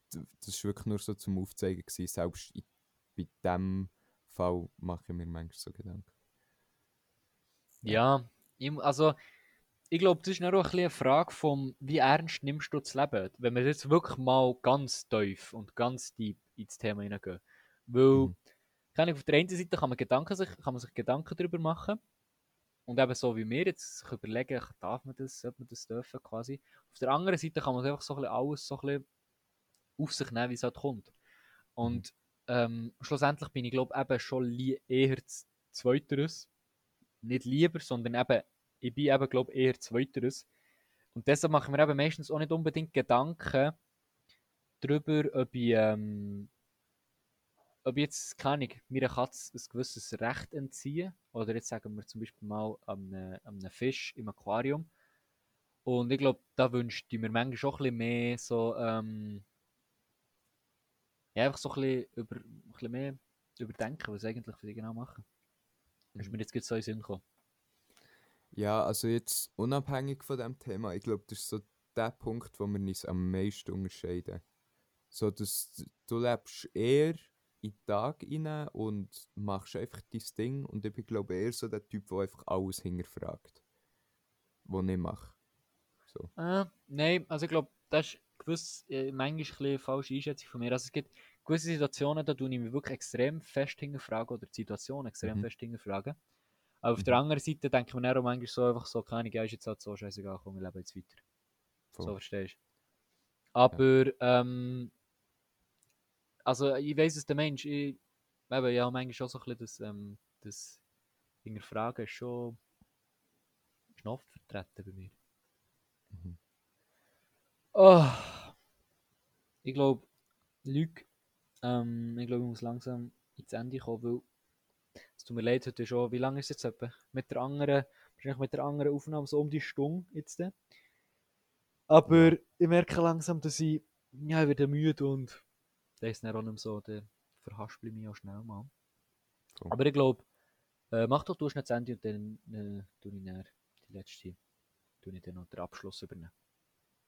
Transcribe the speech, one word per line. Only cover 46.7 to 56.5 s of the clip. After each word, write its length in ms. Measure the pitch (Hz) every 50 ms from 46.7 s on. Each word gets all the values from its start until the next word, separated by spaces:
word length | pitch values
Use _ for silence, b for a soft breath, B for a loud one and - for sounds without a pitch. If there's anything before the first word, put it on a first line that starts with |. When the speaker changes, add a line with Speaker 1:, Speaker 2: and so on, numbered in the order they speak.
| _ _ _ _ _ _ _ _ _ _ _ _ _ _ _ _ _ _ _ _ _ _ -
Speaker 2:
ob 140 | 131 120
ich 40 | 139 147
jetzt, 340 | 147 - - - - -
keine 280 | - - 139 143 147 131
Ahnung, 140 | 117 - - _ -
meiner 200 | 127 131 131 123
Katze 460 | - 123 123 - - - - - -
ein 40 | 120 - -
gewisses 440 | - 120 127 - - 113 - - - 104
Recht 340 | 110 117 135 - - - -
entziehe. 600 | 151 139 131 - - - 139 143 165 180 190 175 _ _ _ -
Oder 220 | 120 110 107 110
jetzt 120 | 117 - -
sagen 260 | 120 110 - 110 107
wir 100 | 107 101
zum 140 | - - 113
Beispiel 260 | 110 - _ - 110
mal 300 | 104 104 107 107 110 107 - -
an 280 | - 101 98 95 95 95
einem, 260 | 95 95 92 92 95 -
an 120 | 123 104 98
einem 120 | 95 92
Fisch 420 | - - 120 131 131 - - - -
im 120 | - 113 107
Aquarium. 600 | - _ - 101 104 113 123 135 143 151 160 - _ _ _ _ _ _ _ _ _ _ _ _ _ _ _ _ _ _ -
Und 280 | 127 127 123 123 120
ich 60 | 135 135
glaub, 240 | 139 135 127 - _ _